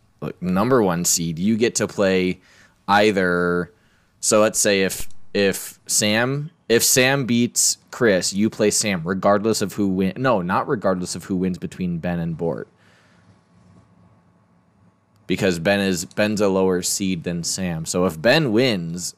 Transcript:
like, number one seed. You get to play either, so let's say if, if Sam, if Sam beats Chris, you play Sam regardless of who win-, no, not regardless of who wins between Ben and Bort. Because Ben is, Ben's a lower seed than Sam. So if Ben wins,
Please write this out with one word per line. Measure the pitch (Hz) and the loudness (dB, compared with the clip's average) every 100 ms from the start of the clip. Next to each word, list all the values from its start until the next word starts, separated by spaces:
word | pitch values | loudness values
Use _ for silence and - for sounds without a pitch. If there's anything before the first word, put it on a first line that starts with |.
| _ - | _ -14
like, | - - | -12 -8
number | 87 92 120 131 | -2 0 4 4
one | 95 85 | 4 0
seed. | 87 - 82 80 | -2 -2 -4 -2
You | 101 110 | 0 2
get | 117 - | 0 0
to | 101 | -4
play | - 95 95 92 90 _ _ _ _ - | 0 2 2 0 -4 _ _ _ _ 2
either, | 104 107 95 90 87 87 87 82 _ _ _ _ _ | 4 4 4 2 2 0 0 -4 _ _ _ _ _
so | - 110 | 0 4
let's | 107 - | 4 2
say | 107 98 | 2 2
if, | 92 - - - - | 0 -2 -6 -8 -6
if | 101 98 90 - - - | 0 0 0 -8 -14 -6
Sam, | - 104 110 127 143 151 - - | -2 2 2 0 -2 -8 -8 0
if | 117 | 2
Sam | - 131 127 139 117 | 4 4 4 2 2
beats | 120 120 - - - _ | 0 0 0 -2 -2 _
Chris, | - 117 92 - | 0 2 4 0
you | 98 107 | 0 -2
play | - 104 | 2 0
Sam | - 107 90 | 0 -2 -2
regardless | 82 95 101 104 113 107 | -4 0 2 2 2 -2
of | 98 | -2
who | - 98 | -2 0
win-, | 92 95 - | 0 -2 0
no, | 131 104 | 0 0
not | 87 117 87 | 0 -2 -2
regardless | 117 98 92 90 | -2 -2 -2 -4
of | 92 | -8
who | - 92 | -4 -2
wins | 92 87 | -2 -4
between | 87 - 90 85 | -10 -8 -6 -4
Ben | 87 85 | -4 -4
and | 85 80 | -4 -4
Bort. | 82 57 - _ _ _ _ _ _ _ _ _ _ - _ _ _ _ _ _ _ _ _ _ _ _ _ _ - | -4 -6 -10 _ _ _ _ _ _ _ _ _ _ -20 _ _ _ _ _ _ _ _ _ _ _ _ _ _ -4
Because | 92 98 82 | 0 0 0
Ben | 101 101 | 0 0
is, | 98 87 | 0 -2
Ben's | 92 - 104 104 | -4 -2 0 2
a | 101 | 2
lower | 95 92 90 | 2 2 0
seed | - - 98 87 | -2 -4 -2 -4
than | 87 85 | -4 -6
Sam. | 82 - 90 80 80 | -6 -6 -4 -6 -4
So | 90 92 | 0 0
if | 80 | 2
Ben | 110 156 139 | 2 2 2
wins, | 107 131 98 82 87 87 | 2 2 0 -4 -8 -10